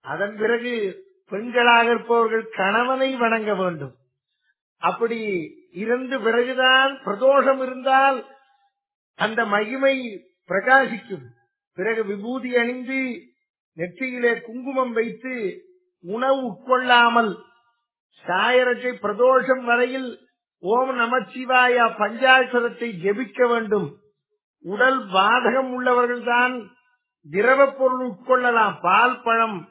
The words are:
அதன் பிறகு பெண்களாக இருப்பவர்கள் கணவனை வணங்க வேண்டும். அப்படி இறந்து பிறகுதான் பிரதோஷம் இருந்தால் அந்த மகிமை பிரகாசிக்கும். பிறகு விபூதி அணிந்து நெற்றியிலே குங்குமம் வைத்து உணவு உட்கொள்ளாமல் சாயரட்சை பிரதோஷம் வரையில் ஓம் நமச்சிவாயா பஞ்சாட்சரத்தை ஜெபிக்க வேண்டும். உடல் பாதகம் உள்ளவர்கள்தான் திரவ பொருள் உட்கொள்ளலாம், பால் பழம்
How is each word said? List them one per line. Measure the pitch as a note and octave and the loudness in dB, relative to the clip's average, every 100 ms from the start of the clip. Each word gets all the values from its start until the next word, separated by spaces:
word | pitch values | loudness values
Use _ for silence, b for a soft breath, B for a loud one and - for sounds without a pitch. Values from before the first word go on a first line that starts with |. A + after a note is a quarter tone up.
அதன் | B2+ D#3 G3+ G#3+ | -10 -6 -6 -4
பிறகு | G#3+ A#3 A#3+ A#3 G3+ F#3 _ _ _ | -2 -2 -4 -6 -6 -8 _ _ _
பெண்களாக | G#3 A#3+ A#3+ A#3+ A#3 A#3 | -10 -4 2 4 6 4
இருப்பவர்கள் | A#3 - A#3 A3 A3+ A3 | 0 2 2 2 -2 -4
கணவனை | - F#3+ A3 B3 C4 C4+ C4 | -4 0 0 0 0 -2 0
வணங்க | A#3 A3+ G#3+ | 0 0 -2
வேண்டும். | G3 F#3 D#3+ C#3 _ _ _ _ _ _ _ _ _ | -2 -2 -4 -12 _ _ _ _ _ _ _ _ _
அப்படி | F3 A3+ A#3 A3+ G#3+ F#3 D#3 - _ E3+ | -4 -2 -4 -4 -4 -4 -6 -16 _ -10
இறந்து | A3 B3 C4 A3 | -4 -4 -2 -2
பிறகுதான் | A3 A3+ B3 B3+ B3+ C4 C4+ C#4 | 0 0 0 2 4 4 2 -2
பிரதோஷம் | - G3+ C4 C#4 C4 C4+ | -8 2 4 4 4 0
இருந்தால் | B3+ B3+ C4 C4 C#4 B3+ - - _ _ _ _ _ _ _ - | -4 -4 2 4 4 0 -8 -20 _ _ _ _ _ _ _ -4
அந்த | G#3+ A3+ A3 | -2 -2 0
மகிமை | G#3 A3 C4 C4+ C4+ A#3+ F#3+ _ _ _ | 0 -2 0 0 0 -6 -12 _ _ _
பிரகாசிக்கும். | F#3 B3 C4+ C4 A3 - F3 B2 _ _ _ _ - | -4 2 2 2 -6 -10 -14 -14 _ _ _ _ -6
பிறகு | G3 A3 | -4 -2
விபூதி | G3+ G3+ A3 C4 B3+ B3 | -4 -6 -8 -8 -2 -2
அணிந்து | A#3 B3+ B3 C4+ C4 A3+ _ _ _ _ _ E3 | -2 -6 -8 -6 -6 -10 _ _ _ _ _ -12
நெற்றியிலே | F3+ - C4 B3 A#3+ A#3 | -12 -8 -10 -2 -2 -2
குங்குமம் | A#3 A#3+ C4 C4 B3+ | -8 -12 -6 -4 -2
வைத்து | A#3 A3+ - B3+ B3+ G3 - _ _ _ _ | -2 -4 -6 -10 -8 -8 -10 _ _ _ _
உணவு | E3+ A3 C4 C4+ | -10 -4 0 0
உட்கொள்ளாமல் | B3 F3 - B3+ B3+ A#3+ A#3 A#3 A3 F3 - _ _ _ _ _ _ _ | -2 -10 -2 0 4 4 6 4 0 -4 -16 _ _ _ _ _ _ _
சாயரட்சை | - F3+ A3 B3+ B3 A#3+ B3 G3+ | -4 -2 2 2 2 -2 -6 -6
பிரதோஷம் | G3+ G3 B3+ C4 A#3+ C4 | -6 2 4 4 2 -2
வரையில் | A#3+ A#3+ B3+ C4 B3+ - _ _ _ _ | 0 0 0 -4 -8 -12 _ _ _ _
ஓம் | F3 A#3+ C4 | -2 0 0
நமச்சிவாயா | B3+ A#3 B3+ G3+ B3 B3+ B3+ B3 A#3+ A#3 | -2 0 0 -4 -12 0 4 4 4 2
பஞ்சாட்சரத்தை | - G#3+ A3+ C4 C4 B3 B3 A#3 - A#3 F#3 | 0 -4 2 4 6 4 0 -2 -6 -10 -4
ஜெபிக்க | F#3+ G#3 C4 - B3 | -2 -2 -6 0 0
வேண்டும். | A#3 A3 G#3 D3+ - _ _ _ _ _ _ | 0 0 -2 -4 -10 _ _ _ _ _ _
உடல் | E3+ G#3 B3+ C4 G3+ | -10 2 2 2 0
பாதகம் | F#3+ G3+ B3 A#3+ B3+ C4 | 0 2 2 2 -2 -4
உள்ளவர்கள்தான் | B3 B3 B3 A#3+ A#3+ A3+ A#3+ B3+ B3+ G3 _ _ _ _ _ D3+ | -2 0 2 0 -2 -2 0 0 -4 -12 _ _ _ _ _ -6
திரவ | E3 A#3 C4+ C#4 | 0 2 4 4
பொருள் | C4+ C4 B3+ | 4 0 0
உட்கொள்ளலாம், | B3+ - - B3+ B3 A#3 G#3 D#3+ | -6 -8 0 2 2 2 0 0
பால் | E3+ G3+ B3 B3 | 2 4 2 0
பழம் | A#3 A3+ A3+ F#3+ - | 0 0 0 -4 -12